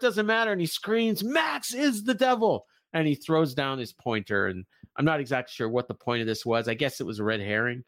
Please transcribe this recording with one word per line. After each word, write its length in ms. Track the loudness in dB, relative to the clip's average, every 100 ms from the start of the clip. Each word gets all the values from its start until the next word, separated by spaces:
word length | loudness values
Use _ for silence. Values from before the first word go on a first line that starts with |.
doesn't 260 | 0 0 0
matter. 260 | 2 2
And 80 | 0
he 60 | -2
screams, 580 | -4 0 2 2 0
Max 500 | 0 0 0 -4 -6
is 300 | 0 0 0
the 100 | -2
devil. 520 | 2 2 4 4 2 -2 _ _
And 140 | 0 2
he 80 |
throws 400 | 0 2 4 4
down 240 | 2 -2 -2
his 140 | -6
pointer. 540 | -8 -2 -2 0 0 0
And 180 | -4 -10 _ -16 -2
I'm 80 |
not 160 | 0 0
exactly 320 | -2 -4 -4
sure 160 | -4 -2
what 200 | -2 -2
the 60 |
point 280 | -6 -2 -2
of 40 | 0
this 200 | -2 0
was. 220 | 0 0
I 60 |
guess 260 | -2 -2 -4
it 60 | -8
was 120 | -4
a 60 |
red 160 | -2 -2
herring. 440 | -2 -2 -2 -4